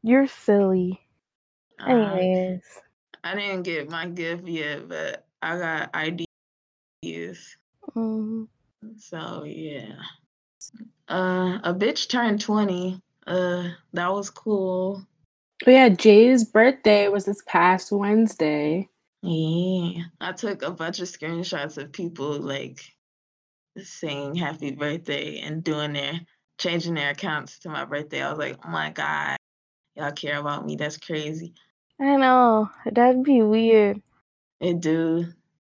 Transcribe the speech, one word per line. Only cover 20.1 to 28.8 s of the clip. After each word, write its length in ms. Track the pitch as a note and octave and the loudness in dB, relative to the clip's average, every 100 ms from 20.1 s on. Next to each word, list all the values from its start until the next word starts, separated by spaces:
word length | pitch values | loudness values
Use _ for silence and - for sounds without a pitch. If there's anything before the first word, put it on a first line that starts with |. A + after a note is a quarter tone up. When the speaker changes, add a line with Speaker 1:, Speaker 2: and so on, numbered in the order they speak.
| _ | _
Speaker 2:
I 120 | F3 | -10
took 300 | F#3 G#3 G3 | -8 -8 -6
a 80 | C#3+ | -8
bunch 300 | F3 E3 - | -6 -8 -8
of 80 | F3 | -10
screenshots 720 | - D#3 E3+ F3 E3+ D3+ D3 | -10 -8 -8 -6 -6 -8 -10
of 140 | C#3 | -14
people, 480 | - E3+ - C#3+ C#3+ | -10 -10 -8 -6 -6
like, 400 | C3+ C#3 C3 C3 - _ _ _ _ _ _ _ _ - | -6 -8 -10 -16 -20 _ _ _ _ _ _ _ _ -20
saying 540 | F#3+ - D#3+ C#3 C#3+ | -18 -12 -10 -8 -8
happy 380 | E3 D3+ D#3 D3+ | -6 -6 -8 -10
birthday 680 | C#3 D3 E3 E3 C#3+ C#3+ D3+ | -8 -6 -6 -8 -8 -8 -12
and 220 | D3+ D#3 | -10 -8
doing 300 | E3 D3+ D3+ | -4 -4 -4
their, 280 | C#3+ C#3 E3+ F3 _ _ - | -6 -6 -8 -12 _ _ -8
changing 360 | F3+ E3+ E3+ | -4 -4 -4
their 160 | D#3+ C#3+ | -4 -4
accounts 500 | C#3+ F#3+ D3+ - - | -4 -4 -6 -8 -18
to 80 | F3 | -12
my 160 | D3 | -10
birthday. 380 | C#3 D3 D3 C#3+ | -6 -8 -8 -8
I 80 | C3+ | -6
was 80 | D3+ | -6
like, 200 | C#3 - | -8 -10
"Oh 60 | E3 | -8
my 200 | E3 | -6